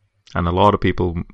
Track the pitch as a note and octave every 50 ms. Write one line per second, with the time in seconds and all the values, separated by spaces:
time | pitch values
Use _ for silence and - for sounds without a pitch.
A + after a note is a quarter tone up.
0 | _ _ _ _ _ - - F2+ F2 E2+ F2 F#2 G2+ G#2 G2+ - - F#2 F2 -
1 | F2+ F2+ E2 F2 - -